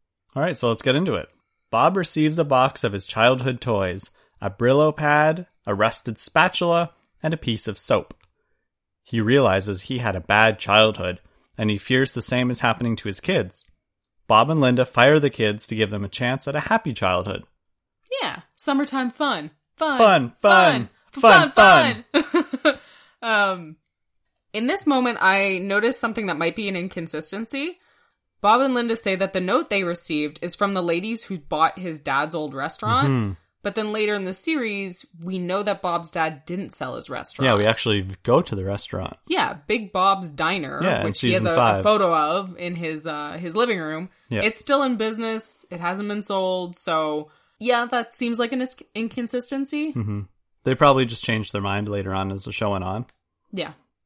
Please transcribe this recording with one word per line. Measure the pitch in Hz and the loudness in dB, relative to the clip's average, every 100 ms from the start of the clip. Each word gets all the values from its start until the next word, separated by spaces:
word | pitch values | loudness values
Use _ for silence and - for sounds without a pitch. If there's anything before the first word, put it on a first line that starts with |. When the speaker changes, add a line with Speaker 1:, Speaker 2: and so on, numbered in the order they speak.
| _ _ _ - | _ _ _ -4
Speaker 1:
All | |
right, | 170 151 | -4 -2
so | 120 | -2
let's | 110 | 0
get | 131 135 | 0 0
into | 185 95 | 0 -4
it. | - _ _ _ _ | -6 _ _ _ _
Bob | 113 156 190 | 2 2 2
receives | 165 156 156 165 | -2 0 0 0
a | 147 | 2
box | 131 131 - | 2 2 0
of | 113 | -4
his | 98 - | -4 -6
childhood | 110 120 131 127 123 | 2 4 4 -2 -4
toys, | 127 104 92 95 - _ _ _ | -2 -2 -2 -4 -12 _ _ _
a | 101 | -10
Brillo | 95 120 139 156 151 | 0 2 4 4 2
pad, | 151 147 156 165 175 _ - | 2 4 4 0 -8 _ -6
a | 101 | 0
rusted | 110 - 120 110 | 0 0 -8 -10
spatula, | - 160 180 - 170 170 165 - _ _ | -2 2 2 0 0 0 -2 -8 _ _
and | 156 | -6
a | 160 | -4
piece | 123 110 - | -4 -4 -6
of | 98 | -8
soap. | - 104 - - _ _ _ _ _ _ _ _ | 0 0 0 -14 _ _ _ _ _ _ _ _
He | _ 113 | _ -2
realizes | 110 139 117 95 101 92 | 2 4 4 2 -2 -8
he | - 127 | -6 -4
had | 113 92 | -4 -4
a | |
bad | - 104 110 98 | 2 6 6 4
childhood, | - 104 110 104 92 90 _ _ _ - | 2 6 6 2 -6 -6 _ _ _ -4
and | 107 | -2
he | 101 | -2
fears | - 127 135 | 0 0 0
the | 120 | -4
same | - 123 123 | -4 -2 -2
is | 120 | 0
happening | 120 110 120 107 | -2 0 -2 -4
to | 104 | -6
his | 95 | -6
kids. | - 180 90 - _ _ _ _ _ _ - | -2 -2 -2 -10 _ _ _ _ _ _ 4
Bob | 110 131 | 4 4
and | 160 | 2
Linda | 127 123 123 | 2 2 2
fire | 123 131 156 | 4 6 6
the | 143 | 4
kids | - 107 104 - | 0 -2 -2 -6
to | 110 | -2
give | 104 | -2
them | 101 | -2
a | 98 | -8
chance | - 123 131 - | -4 -4 -4 -4
at | 147 | -6
a | |
happy | - 220 147 | -2 -2 -2
childhood. | 113 92 87 92 98 - _ _ _ _ _ _ 523 | -2 0 0 -2 -8 -12 _ _ _ _ _ _ -6
Speaker 2:
Yeah, | 320 - - - | -6 -8 -16 -8
summertime | - 277 294 262 247 | -2 -2 -2 -4 -4
fun. | - 285 185 151 - _ _ | -4 -4 -4 -8 -16 _ _
Fun. | 311 262 | -2 6
Speaker 1:
Fun, | 214 170 120 - | 8 8 2 2
fun, | 208 190 175 131 107 _ _ | 8 8 8 4 -2 _ _
Speaker 2:
Fun. | 269 233 262 302 | 6 10 10 8
Speaker 1:
fun, | |
Speaker 2:
Fun, | - 202 160 277 - - | 8 10 10 6 0 0
fun. | 330 - 339 - 262 302 262 | 0 2 0 0 0 2 0
<laughs> | - - _ _ | -6 -20 _ _
Um, | 233 214 196 180 156 160 _ _ _ _ _ _ _ | 0 2 2 -2 -10 -18 _ _ _ _ _ _ _
in | 214 247 | -4 -2
this | 392 302 | 0 2
moment, | 262 247 220 | 2 0 2
I | 190 196 196 185 | 2 4 2 0
noticed | 196 202 233 262 | 0 0 0 0
something | 226 226 196 | -4 -4 -4
that | 151 | -2
might | 165 226 | -2 -4
be | 202 | -6
an | 185 | -4
inconsistency. | 185 180 165 156 - 202 226 269 320 349 _ _ _ _ _ _ | -6 -8 -8 -8 -8 -10 -8 -6 -8 -10 _ _ _ _ _ _
Bob | 202 240 | 2 4
and | 277 | 4
Linda | 247 240 226 | 0 -2 -2
say | 196 185 | -2 -2
that | 190 | -2
the | 190 | -2
note | 180 262 330 | 0 0 0
they | 196 | -2
received | 175 175 - 151 151 - | -2 -4 -4 -4 -4 -6
is | 175 - | -8 -4
from | 202 | -2
the | 190 | -2
ladies | 170 170 214 226 | -2 -2 -4 -8
who | - 180 | -8 -12
bought | - 156 160 185 | -6 0 0 0
his | 180 156 | -10 -8
dad's | 143 135 156 165 | -4 -2 -2 -6
old | 151 | -6
restaurant. | 135 151 - 214 247 139 | -6 -8 -6 -2 0 2
Speaker 1:
Mm-hmm. | 127 104 92 _ _ | 0 -2 -6 _ _
Speaker 2:
But | 208 | -8
then | 220 214 | -6 -4
later | 214 208 | -2 -2
in | 208 185 | -2 -4
the | |
series, | 190 320 311 226 202 196 180 - 165 | -6 -4 -4 -4 -6 -8 -10 -14 -14
we | 175 185 | -8 -6
know | 175 190 | -4 -2
that | 208 190 | -2 -4
Bob's | 180 170 165 | -4 -4 -4
dad | 170 160 143 - | -4 -4 -4 -10
didn't | 180 180 - | -10 -10 -10
sell | 127 117 | -10 -10
his | - | -10
restaurant. | 123 - - 131 | -12 -10 -2 2
Speaker 1:
Yeah, | 104 | 4
we | 107 | 2
actually | 113 117 104 95 92 | 0 -2 -2 -4 -6
go | - 120 | 2 2
to | - 101 | 2 -6
the | |
restaurant. | 95 101 - - - - - | -6 -6 -8 -10 -10 -14 -6
Speaker 2:
Yeah, | 370 175 160 - | -2 -2 -6 -6
Big | 220 196 | -4 -4
Bob's | 185 196 190 170 | 0 2 0 -4
Diner, | 143 160 190 139 143 | -4 -2 -2 -6 -4
Speaker 1:
Yeah, | 180 131 | -2 0
in | 104 | -2
Speaker 2:
which | - | -2
he | 120 | 0
has | 110 | 0
Speaker 1:
season | 110 | 2
Speaker 2:
a, | 131 | 4
Speaker 1:
five. | 117 98 | 4 4
Speaker 2:
a | |
photo | 208 214 180 | 2 2 2
of | 160 151 185 190 175 | 2 0 -2 -6 -10
in | 175 170 | -10 -8
his, | 165 156 160 | -8 -8 -8
uh, | 147 147 170 | -10 -10 -10
his | 175 190 | -6 -2
living | 240 190 | 0 -2
room. | 156 156 190 _ _ | -6 -8 -10 _ _
Speaker 1:
Yeah. | 202 | -2
Speaker 2:
It's | 214 - | -2 -4
still | - 277 | -2 0
in | 269 220 | 0 -2
business. | 220 220 226 220 - - - | -4 -4 -6 -6 -8 -14 -14
It | 175 | -8
hasn't | 175 190 208 | -6 -4 -6
been | 208 | -6
sold. | 202 190 185 185 180 - | -4 -2 -2 -4 -6 -10
So, | - 160 156 151 151 _ _ _ | -4 -2 -2 -4 -8 _ _ _
yeah, | 233 240 240 | 0 0 0
that | 247 233 | -4 -6
seems | - 233 233 | -6 -4 -2
like | 226 | -4
an | 254 | -4
is-, | 254 - - | -6 -8 -12
inconsistency. | 214 226 254 233 247 - 277 269 294 302 | -8 -8 -6 -6 -8 -6 -8 -6 -6 -6
Speaker 1:
Mm-hmm. | 120 107 101 98 _ _ _ | -6 -6 -6 -10 _ _ _
They | 131 131 | -4 4
probably | 147 131 120 | 4 4 0
just | 113 | -4
changed | - 110 101 | -4 -4 -4
their | 101 | -4
mind | 98 101 104 | -2 -4 -4
later | 101 95 | -4 -4
on | 95 98 | -4 -4
as | 98 98 | -6 -10
the | |
show | - 104 | -6 -4
went | 98 | -2
on. | 92 104 120 _ _ _ _ | -4 -6 -10 _ _ _ _
Speaker 2:
Yeah. | 190 156 - _ _ | -10 -10 -14 _ _